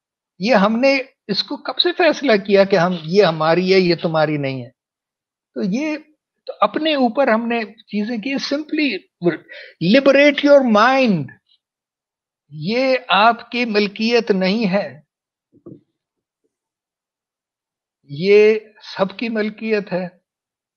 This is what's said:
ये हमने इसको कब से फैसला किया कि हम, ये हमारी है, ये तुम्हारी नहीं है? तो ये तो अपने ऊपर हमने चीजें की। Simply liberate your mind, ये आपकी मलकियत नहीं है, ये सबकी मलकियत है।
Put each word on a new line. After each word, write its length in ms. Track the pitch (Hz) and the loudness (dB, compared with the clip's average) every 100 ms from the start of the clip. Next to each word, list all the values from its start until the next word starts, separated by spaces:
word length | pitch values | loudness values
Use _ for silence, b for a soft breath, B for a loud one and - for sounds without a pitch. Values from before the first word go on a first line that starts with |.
| _ _ _ _ | _ _ _ _
ये 140 | 202 | 0
हमने 540 | 233 202 226 269 277 254 _ - | 2 2 2 0 0 -4 _ -8
इसको 280 | 196 - 285 | -8 -6 -10
कब 200 | - - | -8 -4
से 160 | 349 | -4
फैसला 440 | - 330 - 277 214 | 0 0 0 0 0
किया 280 | 202 196 | 2 2
कि 120 | 196 190 | 4 2
हम, 240 | 175 175 | 0 -2
ये 200 | 156 196 | 0 2
हमारी 480 | 180 160 156 175 185 | 2 2 0 2 2
है, 80 | 190 | 2
ये 160 | 180 170 | 2 0
तुम्हारी 420 | 180 160 151 151 | -2 0 0 -2
नहीं 220 | 135 135 | -4 -8
है? 120 | 120 _ _ _ _ _ _ _ _ | -12 _ _ _ _ _ _ _ _
तो 80 | 247 | -8
ये 420 | 208 226 302 302 - _ _ _ - | -4 -4 -4 -8 -12 _ _ _ -18
तो 60 | |
अपने 420 | - 208 - 311 | -4 -2 -2 -2
ऊपर 360 | 285 247 254 254 | 0 -2 0 0
हमने 340 | 220 233 233 | 0 -2 -6
चीजें 560 | 208 - _ 208 208 233 | -8 -14 _ -8 -6 -8
की। 140 | 262 | -6
Simply 640 | 277 - 285 302 311 285 185 - _ 175 156 _ B B B 170 262 | -8 -6 -8 -6 -4 -4 -6 -12 _ -6 -6 _ B B B 2 4
liberate 480 | 269 269 294 285 | 4 4 4 2
your 320 | 285 285 254 208 | 4 4 6 4
mind, 500 | 240 269 247 175 131 - _ _ _ _ _ _ _ _ _ _ _ | 4 2 0 -2 -6 -16 _ _ _ _ _ _ _ _ _ _ _
ये 440 | 151 156 240 262 254 - | -10 -4 -2 0 -2 0
आपकी 540 | 185 226 226 - 240 | 2 2 0 -6 -6
मलकियत 680 | 240 208 208 202 220 240 226 | -2 0 -2 -2 0 0 0
नहीं 340 | 190 185 220 208 | 0 0 -2 -2
है, 360 | 196 151 131 _ _ _ _ _ _ - - _ _ _ _ _ _ _ _ _ _ _ _ _ _ _ _ _ _ _ _ _ _ 139 | -2 -4 -14 _ _ _ _ _ _ -20 -20 _ _ _ _ _ _ _ _ _ _ _ _ _ _ _ _ _ _ _ _ _ _ _
ये 640 | 143 190 208 214 220 - _ | -6 4 6 6 2 -6 _
सबकी 480 | - - 190 196 233 | -16 -6 -6 -6 -6
मलकियत 640 | 220 214 214 220 214 196 | -4 -6 -8 -6 -4 -4
है। 280 | 180 180 _ _ _ _ _ _ | -8 -8 _ _ _ _ _ _